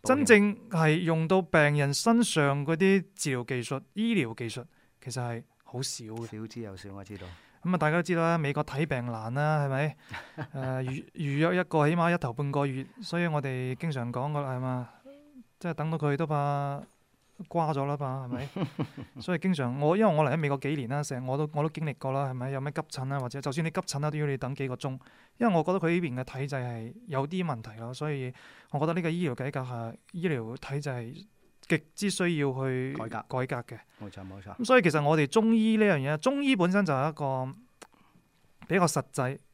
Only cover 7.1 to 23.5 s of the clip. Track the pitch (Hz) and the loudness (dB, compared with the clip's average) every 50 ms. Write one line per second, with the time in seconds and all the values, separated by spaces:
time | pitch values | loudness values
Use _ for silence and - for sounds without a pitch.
7.1 | 104 92 92 90 85 - _ _ _ _ - 170 185 165 156 151 156 175 165 - | -14 -14 -14 -16 -16 -18 _ _ _ _ -2 -2 0 2 2 2 2 2 2 2
8.1 | 180 165 165 165 170 170 147 139 139 147 143 - - 135 165 - 143 123 120 123 | 0 2 2 2 2 2 0 0 0 -2 -4 -2 -2 -2 0 0 0 -2 -2 -4
9.1 | 117 110 110 113 123 139 147 151 156 151 143 139 135 135 147 156 - _ - - | -6 -6 -6 -4 -2 0 2 2 2 2 2 0 0 0 0 -2 -2 _ -16 -14
10.1 | - - - - - - - - - 135 131 131 131 131 131 127 131 151 - - | -14 -14 -14 -14 -12 -12 -12 -10 -8 -6 -4 -4 -2 -2 -4 -4 -6 -8 -10 -12
11.1 | _ - 147 143 139 143 156 170 180 180 175 - - 160 147 151 170 175 165 170 | _ -6 -4 -2 2 2 2 2 2 0 0 2 2 4 4 4 4 4 4 2
12.1 | 175 170 - 123 113 - 143 139 135 139 143 139 131 131 135 - - - 208 - | 2 2 0 -4 -2 -2 -4 0 0 0 0 0 -2 -4 -8 -10 -12 -14 -8 -4
13.1 | - 170 175 170 156 147 135 135 131 127 127 127 127 - - 165 143 131 120 120 | -2 0 0 0 0 0 -2 -2 -4 -2 -2 -4 -4 -4 -4 -4 -2 -2 -4 -2
14.1 | 117 123 131 147 151 147 143 131 131 127 127 127 127 127 123 - - _ _ 269 | -2 -2 -2 -2 -2 -2 -2 -2 -4 -4 -2 -2 -4 -4 -6 -8 -14 _ _ -20
15.1 | 277 285 294 - 285 262 226 _ _ _ - 175 160 - 147 160 165 151 147 147 | -20 -20 -20 -20 _ -20 -20 _ _ _ -6 -6 -4 -4 -4 -4 -2 0 0 0
16.1 | 143 143 165 151 156 143 143 143 143 143 143 143 139 143 - - _ _ _ _ | 0 0 0 0 0 0 0 0 0 -2 -2 -4 -6 -8 -10 -16 _ _ _ _
17.1 | _ _ _ _ _ - 180 _ - 170 160 151 156 139 139 143 143 139 143 131 | _ _ _ _ _ -18 -16 _ -2 0 0 0 0 0 0 -2 -2 -2 -4 -4
18.1 | 127 135 127 123 127 123 139 139 - 190 175 131 - - 139 - - - - - | -4 -6 -6 -6 -6 -6 -6 -8 -4 -4 -4 -4 -2 -6 -6 -6 -6 -14 -16 -14
19.1 | _ 131 113 - 180 160 - 190 180 147 131 120 123 139 147 151 175 208 226 202 | _ -12 -4 -4 -2 0 2 0 0 2 0 -2 0 2 2 4 4 6 4 4
20.1 | 160 151 156 131 135 165 151 143 139 135 131 135 156 147 123 110 135 147 147 - | 4 4 4 2 2 2 2 0 0 0 -2 -2 -2 -2 -2 -2 -4 -4 -4 -4
21.1 | 139 123 127 127 131 139 156 147 156 147 147 160 156 156 156 151 131 _ - 135 | -6 -6 -4 -2 -2 -2 -2 -2 -2 -2 -2 -2 -2 -4 -4 -4 -6 _ -4 -2
22.1 | 131 139 143 131 127 127 123 143 139 135 135 147 143 165 156 _ - 139 131 135 | -2 -2 -2 -2 -4 -4 -4 -4 -4 -4 -6 -4 -6 -6 -8 _ -8 -6 -4 -4
23.1 | 139 139 127 120 120 139 135 143 | -4 -4 -4 -4 -8 -6 -6 -4